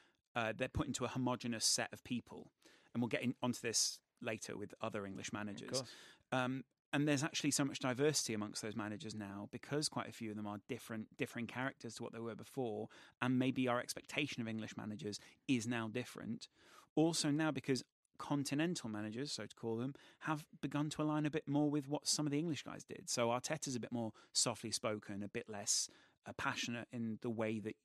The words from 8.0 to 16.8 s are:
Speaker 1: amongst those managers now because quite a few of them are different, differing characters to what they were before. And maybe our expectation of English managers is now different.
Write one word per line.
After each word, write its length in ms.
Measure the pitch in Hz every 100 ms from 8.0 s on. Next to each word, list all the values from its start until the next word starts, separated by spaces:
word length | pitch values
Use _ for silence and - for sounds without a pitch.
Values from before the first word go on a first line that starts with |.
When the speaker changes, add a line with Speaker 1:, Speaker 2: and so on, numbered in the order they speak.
| 147 143 -
Speaker 1:
amongst 280 | 107 104 -
those 120 | 110 113
managers 380 | 104 104 110 107
now 320 | 98 101 104
because 380 | 117 - 143 151
quite 180 | 123 113
a 20 |
few 180 | - 110
of 40 | 104
them 100 | 104
are 100 | 104 -
different, 400 | 117 - 113 107 -
differing 280 | 127 120 113
characters 500 | 123 131 - 117 110
to 80 |
what 100 | 113
they 60 | 113
were 140 | 113 107
before. 520 | 113 135 120 107 110 - - _
And 160 | 127 127
maybe 300 | 131 131 127
our 120 | 120
expectation 640 | - - - 147 147 -
of 60 | 113
English 280 | 110 110 -
managers 420 | 110 107 104 101 - - -
is 200 | 123 113
now 200 | 120 113
different. 600 | 117 117 - 110 117 - _ - -